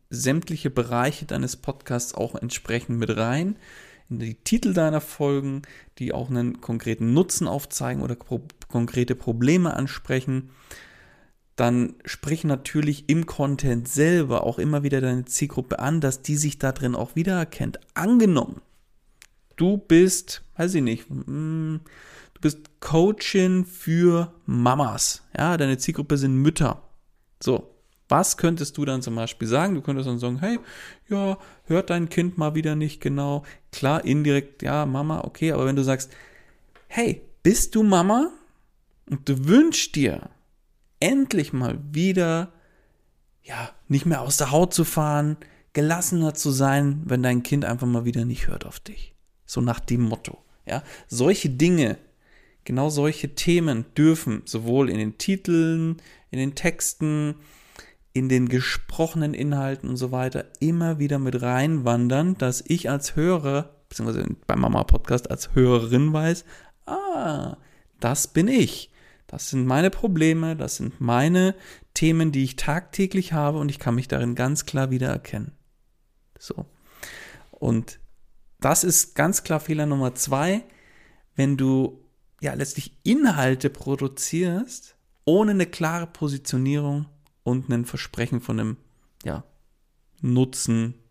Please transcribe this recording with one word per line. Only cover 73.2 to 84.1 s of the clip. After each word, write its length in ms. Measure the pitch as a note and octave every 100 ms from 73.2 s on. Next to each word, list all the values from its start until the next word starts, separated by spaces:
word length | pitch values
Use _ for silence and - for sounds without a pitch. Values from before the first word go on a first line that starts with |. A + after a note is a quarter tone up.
| F3+
habe 260 | D#3+ D3 D3+
und 100 | D3
ich 80 | C#3+
kann 160 | -
mich 140 | A#2+ -
darin 260 | C3+ A#2+
ganz 320 | A#2+ C3 D3+ -
klar 240 | C3+ C3+
wiedererkennen. 640 | B2+ C3 C3+ - A2 - - _ _ _ _ _ _ _ -
So. 260 | - - - _ _ - - - - - -
Und 480 | - A#2+ A2+ - - - - - - - -
das 240 | C3+ D#3+
ist 300 | F3 - -
ganz 300 | - D#3+ -
klar 160 | - D#3
Fehler 260 | - D3+ D3
Nummer 300 | C#3 B2+ -
zwei, 480 | C#3+ C3+ E3+ G#3+ - _ _ - - _ _ -
wenn 200 | C3+ C3+
du 480 | C3 C3 C3 - _ _ _ -
ja 140 | C#3+ C3
letztlich 420 | C#3+ - - -
Inhalte 640 | E3+ C4+ C4 D3+ C3 C3 C#3
produzierst, 1300 | - C3+ C#3 C#3